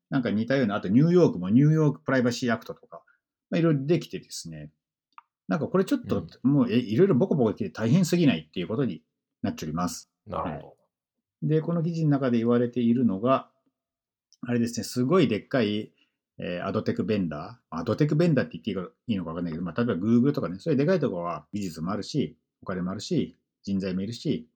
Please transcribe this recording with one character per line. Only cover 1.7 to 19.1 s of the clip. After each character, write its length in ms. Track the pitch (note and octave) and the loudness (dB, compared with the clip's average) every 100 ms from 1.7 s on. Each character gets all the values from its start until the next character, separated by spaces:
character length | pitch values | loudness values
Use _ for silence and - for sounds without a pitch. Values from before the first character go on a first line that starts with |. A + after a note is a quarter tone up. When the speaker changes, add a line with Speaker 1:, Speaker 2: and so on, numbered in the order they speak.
Speaker 1:
ヨ 180 | D#3 D3+ | 6 4
ー 40 | |
ク 80 | - | 0
プ 120 | - | 0
ラ 60 | C3 | 2
イ 40 | |
バ 100 | A#2+ | 2
シ 140 | A#2+ B2 | 0 -2
ー 80 | |
ア 20 | A2+ | -2
ク 80 | |
ト 80 | - | -4
と 140 | - - | -16 -16
か、 160 | - - _ _ _ _ | -20 -20 _ _ _ _
ま 60 | F3 | 0
あ、 20 | |
い 40 | |
ろ 100 | E3 | 2
い 20 | |
ろ 100 | D3 | 2
で 160 | C#3 F3 | 2 -2
き 80 | - | -2
て 120 | F2+ | -12
で 100 | - | -12
す 180 | - E2+ | -14 -14
ね、 220 | D#2 D2+ _ _ _ _ - _ _ - | -14 -16 _ _ _ _ -20 _ _ -6
な 100 | F3+ | -4
ん 20 | |
か 60 | A#2+ | 0
こ 100 | F#3 | 0
れ 80 | |
ち 80 | F#3 | 0
ょ 60 | C#4 | -2
っ 20 | |
と、 260 | D#3 G2+ - - | -2 -4 -4 -4
Speaker 2:
う 60 | B2+ | 2
ん。 20 | |
Speaker 1:
も 120 | C#3+ | 2
う、 100 | A#2 | 2
え、 60 | A2+ | 2
い 180 | G2+ A2 | 0 2
ろ 80 | |
い 40 | G3 | 4
ろ 60 | |
ボ 140 | C3 G3 | 4 2
コ 60 | |
ボ 100 | D#3 | 2
コ 80 | A2 | 0
来 60 | F#2+ | 0
て 100 | G2 | -6
大 220 | - A2+ | -4 2
変 160 | E3 E3 | 2 4
す 100 | F3 | 4
ぎ 100 | D3+ | 2
な 80 | |
い 120 | E2+ - | 2 -4
っ 20 | |
て 80 | F#2+ | -8
い 40 | |
う 60 | E2+ | -6
こ 100 | A#2 | -2
と 80 | B2 | -2
に 160 | D#2+ - _ _ _ | -4 -14 _ _ _
な 80 | G2+ | -6
っ 40 | |
て 120 | E2 E2 | -6 -8
お 20 | |
り 60 | |
ま 120 | D#3 F3 | -4 -4
す。 200 | - - _ - | -6 -14 _ -10
Speaker 2:
な 120 | E2+ | -8
る 60 | |
ほ 40 | D#2+ | -6
ど。 60 | |
Speaker 1:
は 60 | D2 | -8
い。 120 | - _ _ _ _ _ _ _ | -14 _ _ _ _ _ _ _
で、 180 | D3+ D#3 | 0 0
こ 140 | D#3 | 0
の 80 | E3+ | -2
記 100 | E3 | -2
事 120 | E3 | 0
の 60 | D#3 | 0
中 200 | C#3 C3+ | 2 2
で 80 | A#2+ | 2
言 100 | A#2 | 4
わ 100 | A#2+ | 2
れ 120 | A#2+ | 2
て 100 | B2 | 0
い 120 | A#2 | 2
る 100 | A#2+ | 4
の 160 | A#2 F#2+ | 2 0
が、 300 | A#2+ C3+ - _ _ _ _ _ _ _ _ _ | 2 2 0 _ _ _ _ _ _ _ _ _
あ 120 | - | -4
れ 60 | A#2+ | -2
で 80 | A2+ | -2
す 120 | - | -4
ね、 40 | |
す 200 | - B2 | -6 -4
ご 160 | B2+ F#3 | 0 2
い 80 | B2 | 2
で 120 | G2+ | 0
っ 60 | - | -2
か 140 | C3+ | 0
い、 320 | G#2+ G#2 - _ _ _ _ - | 0 -2 -6 _ _ _ _ -12
え 220 | F2+ F2 | -8 -6
ー、 60 | F#2 | -4
ア 60 | |
ド 100 | G#2 | -4
テ 120 | - | -2
ク 100 | A#2 | -4
ベ 140 | F#2+ G#2+ | -2 -2
ン 100 | F2 | -2
ダ 320 | D2 F2+ A#2+ _ | -6 -12 -18 _
ー。 60 | - | -8
ア 60 | |
ド 100 | - | -4
テ 120 | - D3 | 0 0
ク 100 | D#3 | 2
ベ 100 | F3 | 2
ン 80 | |
ダ 80 | C3+ | 2
ー 20 | G2+ | 0
っ 20 | |
て 40 | |
言 80 | - | -6
っ 20 | |
て 60 | - | -8
い 20 | |
い 40 | F#2+ | -6
か、 140 | F2 - | -8 -12
い 60 | - | -6